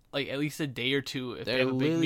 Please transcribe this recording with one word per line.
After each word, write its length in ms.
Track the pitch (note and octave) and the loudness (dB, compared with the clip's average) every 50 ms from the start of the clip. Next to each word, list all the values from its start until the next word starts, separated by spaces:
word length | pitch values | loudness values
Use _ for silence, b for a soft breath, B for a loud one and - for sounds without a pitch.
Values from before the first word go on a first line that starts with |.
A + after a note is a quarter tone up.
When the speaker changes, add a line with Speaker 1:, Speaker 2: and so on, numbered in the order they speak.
| _ _ - | _ _ -4
Speaker 1:
like, 160 | C#3+ C3 - | -4 -2 -2
at 120 | B2+ C#3 | -2 -2
least 180 | D3+ D3+ - - | -2 -2 -2 -4
a 80 | D#3+ | -4
day 260 | C#3 A#2 A#2 A#2 C3 C#3 | -4 -4 -2 0 2 2
or 60 | C#3+ C3 | 2 0
two 320 | - - C3+ B2+ B2 G#2+ | -2 -6 -4 -4 -4 -6
if 100 | - A2+ | -6 -4
they 80 | G#2+ B2 | 0 2
Speaker 2:
They're 80 | C3 | 2
Speaker 1:
have 80 | B2+ C3 | 2 2
a 40 | C3 | 2
big 80 | B2+ C3+ | 2 2
Speaker 2:
literally 180 | D3+ E3 E3 E3 | 2 4 4 4